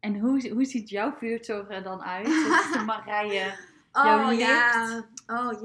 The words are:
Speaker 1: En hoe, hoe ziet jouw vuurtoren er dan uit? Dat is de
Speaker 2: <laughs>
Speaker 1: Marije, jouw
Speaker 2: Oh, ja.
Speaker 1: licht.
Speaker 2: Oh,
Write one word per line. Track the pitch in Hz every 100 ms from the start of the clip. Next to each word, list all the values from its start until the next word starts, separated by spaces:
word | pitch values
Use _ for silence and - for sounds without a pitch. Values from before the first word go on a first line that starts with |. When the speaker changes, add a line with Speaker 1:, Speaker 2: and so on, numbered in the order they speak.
Speaker 1:
En | 214 202
hoe, | 226 269 247
hoe | 214
ziet | 262 254 214
jouw | 202 226
vuurtoren | - 233 226 226 208 202
er | 190
dan | 185 185
uit? | 185 185 220
Dat |
is | 311 302 339 381
de | 302 214
Speaker 2:
<laughs> |
Speaker 1:
Marije, | 220 - 208 208 202 190 196 - _ _
jouw | 247 285 285 269
Speaker 2:
Oh, | 233
ja. | 233 233 240 233 226
Speaker 1:
licht. | 226 220 226 -
Speaker 2:
Oh, | 233 247 214